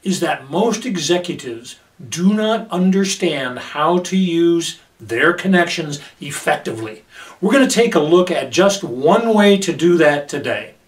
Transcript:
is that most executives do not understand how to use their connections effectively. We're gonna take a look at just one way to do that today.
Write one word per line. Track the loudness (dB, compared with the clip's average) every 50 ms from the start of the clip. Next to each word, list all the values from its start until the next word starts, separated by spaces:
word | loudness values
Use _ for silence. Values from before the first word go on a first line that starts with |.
| _
is | -4 -4 -2
that | -2 -4 -4 -4 -6 -6
most | -2 0 0 0 -2 -4 -6
executives | -6 -6 -6 -2 0 -2 -2 -2 -6 -10 -10 -10 -12 -12 -12 -14 -18 -20 _ _ _ _ _ -16 -12
do | -6 0 2 2 2
not | 2 0 0 -2 -2 -4 -6
understand | -4 0 0 2 2 2 0 -2 -2 -2 -2 -2 -2 -2 -6 -8 -8 -10
how | -12 -10 -4 -2 0 2 2 0
to | -2 0 0 0
use | 0 2 2 2 2 2 2 2 -2 -4 -10 -14 _ _ _ _
their | -12 -8 -2 2 2 2 2
connections | 0 0 2 2 2 2 2 -2 -8 -6 -8 -8 -12 -12 -18 _ _
effectively. | -14 -12 -12 -6 -2 -2 -4 -2 -4 -10 -8 -8 -10 -12 -12 -16 _ _ -20 -20 -20 -20 -10 _
We're | 0 2
gonna | 4 4 4 4
take | 4 2 2 4 4
a | 2
look | 2 4 4 4 4 2
at | 0 -4 -4 -4
just | 0 2 2 2 2 0 -6
one | -8 -8 -2 2 2 2 4 2 2 2
way | 4 6 6 4 4
to | 2 -4 -4
do | 0 2 2 4 6
that | 4 4 2 0 -4 -8
today. | -10 -8 -6 -6 -6 -6 -8 -12 -20 _ _